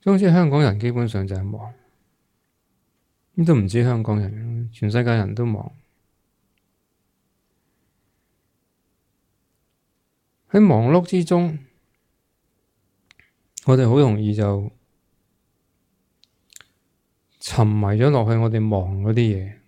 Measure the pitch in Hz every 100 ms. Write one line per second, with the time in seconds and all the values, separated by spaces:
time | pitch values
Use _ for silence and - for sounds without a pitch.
0 | 196 196 196 170 165 139 143 101 120 120
1 | 117 104 95 95 98 107 110 - _ _
2 | _ _ _ _ _ _ _ _ _ _
3 | _ _ _ - 165 143 95 113 120 120
4 | 110 104 98 107 113 117 117 - 107 113
5 | 120 117 101 104 120 104 - - _ _
6 | _ _ _ _ _ _ _ _ _ _
7 | _ _ _ _ _ _ _ _ _ _
8 | _ _ _ _ _ _ _ _ _ _
9 | _ _ _ _ _ _ _ _ _ _
10 | _ _ _ _ _ 196 208 113 120 170
11 | 175 185 165 175 175 156 - _ _ _
12 | _ _ _ _ _ _ _ _ _ _
13 | _ _ _ _ _ - - 131 123 131
14 | 139 104 107 104 104 101 104 _ _ _
15 | _ _ _ _ _ _ _ _ _ _
16 | _ _ _ _ _ - _ _ _ _
17 | _ _ _ _ - - 107 107 101 107
18 | 135 139 110 113 113 110 110 101 92 98
19 | 104 113 117 95 95 104